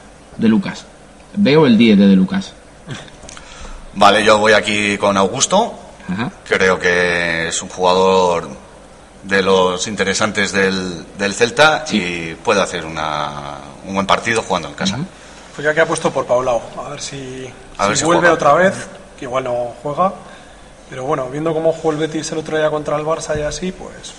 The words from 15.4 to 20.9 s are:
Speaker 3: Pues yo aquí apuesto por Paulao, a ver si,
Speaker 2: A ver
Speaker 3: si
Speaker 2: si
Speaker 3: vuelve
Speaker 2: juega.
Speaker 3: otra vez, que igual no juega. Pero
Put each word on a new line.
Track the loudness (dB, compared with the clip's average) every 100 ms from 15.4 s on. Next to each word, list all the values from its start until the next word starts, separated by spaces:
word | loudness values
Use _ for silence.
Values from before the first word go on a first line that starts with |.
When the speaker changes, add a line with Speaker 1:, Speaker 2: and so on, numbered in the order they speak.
| -20 -6
Speaker 3:
Pues | -2
yo |
aquí | 2
apuesto | 2 0 -2
por | -2 0
Paulao, | 0 2 -2 -4 -14 -12
a |
ver | -12
si, | -12 -12 -12 -14 -16 -18 -14 -4
Speaker 2:
A | -2
ver | 0
Speaker 3:
si |
Speaker 2:
si | 2
Speaker 3:
vuelve | 2
Speaker 2:
juega. | 4 4
Speaker 3:
otra | 4
vez, | 4 4 0 -10 -18 -20 -16
que | -8
igual | -6
no | -4 -4 -6 -8
juega. | -6 -2 -2 -2 -16 -20 -20 -20 -20 -20
Pero | -18